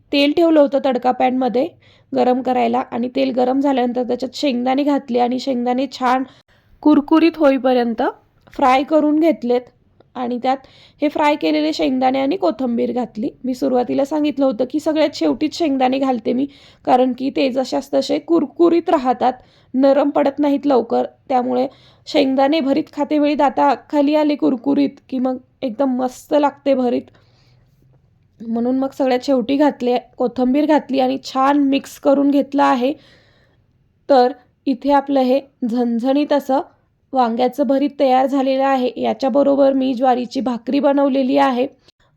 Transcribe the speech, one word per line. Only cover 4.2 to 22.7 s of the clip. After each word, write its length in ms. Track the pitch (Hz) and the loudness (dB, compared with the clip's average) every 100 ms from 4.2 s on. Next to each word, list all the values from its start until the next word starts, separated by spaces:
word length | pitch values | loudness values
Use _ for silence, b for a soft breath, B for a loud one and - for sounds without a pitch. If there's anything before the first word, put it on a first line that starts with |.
| 262 - | -8 -4
शेंगदाणे 480 | 294 240 247 269 | -2 -2 -2 0
घातले 360 | 294 277 277 240 | 0 -2 -2 -2
आणि 200 | 240 254 | 0 -2
शेंगदाणे 460 | 269 247 240 247 269 | -4 -4 -2 -2 -4
छान 320 | - 254 262 262 b _ _ _ _ | -4 -2 -2 -4 b _ _ _ _
कुरकुरीत 540 | 302 302 285 320 320 320 | 2 2 4 2 2 2
होईपर्यंत 640 | 285 269 262 254 233 220 285 - _ _ _ | 2 2 2 0 0 -2 -4 -6 _ _ _
फ्राय 300 | - 269 269 | -2 2 2
करून 360 | 294 311 302 302 | 2 2 2 2
घेतलेत. 420 | 320 - 240 247 240 _ _ _ _ 247 | 2 0 0 -2 -4 _ _ _ _ -10
आणि 220 | 247 247 | -8 -4
त्यात 140 | 262 277 - b b b | -2 -4 -6 b b b
हे 60 | 294 | -4
फ्राय 260 | 320 294 294 | 0 0 0
केलेले 360 | 320 302 311 | 0 0 -2
शेंगदाणे 460 | 311 302 262 262 269 | -2 -2 0 0 0
आणि 180 | 269 381 | -2 0
कोथिंबीर 540 | 339 311 262 233 247 | -2 -2 -2 -2 -2
घातली. 380 | 240 233 - 247 - | -4 -6 -6 -10 -8
मी 100 | 247 | -8
सुरुवातीला 520 | 254 277 247 254 269 285 | -4 -2 0 0 -2 -2
सांगितलं 400 | 311 294 285 269 | -2 -2 0 -2
होतं 200 | 220 262 | 0 -4
की 100 | 302 | -4
सगळ्यात 360 | 320 311 294 - | -2 0 -2 0
शेवटीच 420 | 320 269 311 - | -4 -2 -4 -2
शेंगदाणे 420 | 330 269 254 269 | -2 0 0 0
घालते 340 | 269 247 - | -2 -2 -4
मी, 120 | 240 277 B B B - | -4 -4 B B B 0
कारण 280 | 254 254 240 | 2 2 -2
की 120 | 262 320 | -6 -2
ते 140 | 269 | -2
जशास 380 | 254 254 285 269 | -2 -4 -6 -4
तसे 240 | 277 269 294 | -4 -2 -4
कुरकुरीत 720 | - 330 294 - 339 339 339 | 0 0 0 0 2 2 0
राहतात, 440 | 330 254 247 254 254 b b b | 0 0 -2 -2 -4 b b b
नरम 360 | 254 269 269 285 | 0 2 4 2
पडत 300 | 294 294 277 | 0 0 0
नाहीत 260 | 294 277 285 | 0 0 2
लवकर. 380 | 254 226 247 247 - - | 0 0 -2 -4 -8 -4
त्यामुळे 380 | 254 247 247 262 b b b b | -2 0 -2 -4 b b b b
शेंगदाणे 520 | 311 269 262 277 320 | 0 2 2 2 2
भरीत 320 | 269 | 0